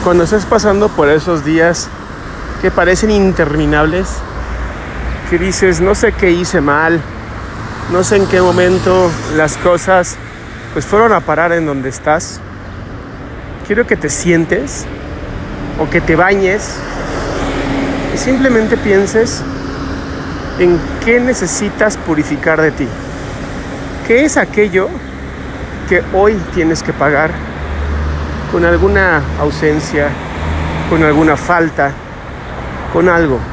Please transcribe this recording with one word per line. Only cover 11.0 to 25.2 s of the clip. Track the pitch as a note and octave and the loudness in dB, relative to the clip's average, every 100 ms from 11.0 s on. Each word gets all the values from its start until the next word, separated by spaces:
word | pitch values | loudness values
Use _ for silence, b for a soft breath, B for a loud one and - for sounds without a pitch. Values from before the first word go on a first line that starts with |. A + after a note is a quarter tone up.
| A3+ | 4
a | F#3+ | 4
parar | D3 D3+ E3+ | 2 0 2
en | E3+ | 2
donde | D#3+ C#3 C3 | 0 -2 -4
estás", | C3 D#3 D#3+ - - - - - - - - - - - - - - - | -4 0 0 -2 -12 -14 -14 -14 -12 -12 -12 -12 -14 -12 -12 -12 -12 -2
quiero | G#3+ - | -2 0
que | G#3+ | -2
te | D3+ | -2
sientes | - F3 E3+ E3 G3+ C4+ - - - - - - - - - - - | 0 2 2 2 -2 -2 -8 -10 -10 -10 -10 -8 -8 -8 -8 -8 -4
o | D#3 | -2
que | F3 | 0
te | - - | 2 2
bañes | F#3 G3+ F#3+ G#3 - - - - - - - - - - - C#4 C#4 - - | 4 4 2 0 -4 -8 -8 -8 -6 -6 -4 -4 -4 -4 -2 -2 -2 -4 -4
y | - | -2
simplemente | B3 C4 C4 A#3 G#3+ A#3 | 0 2 4 4 2 0
pienses | G#3+ G3 G3 A3 A3+ - C3+ - - - - - - - - - - - | 2 2 4 2 0 -2 -6 -6 -8 -6 -6 -6 -8 -8 -8 -8 -8 2
en | F3+ E3+ - - | 4 4 0 -4
qué | A3+ A#3+ | 2 2
necesitas | B3 A#3+ F3+ - G3+ - G#3+ - | 2 0 -2 -2 -4 0 0 0
purificar | - D3+ D3 C#3+ E3 D#3 | -2 0 0 0 0 2
de | D#3 | 2
ti. | - B2 - - - - - - - - - - - - | 0 -6 -6 -10 -10 -8 -8 -8 -8 -8 -8 -8 -8 2
¿Qué | A#3 D4+ | 4 4
es | - | 2
aquello | G3 G#3+ G#3 F3+ - - - - | 0 2 2 2 0 -6 -10 -10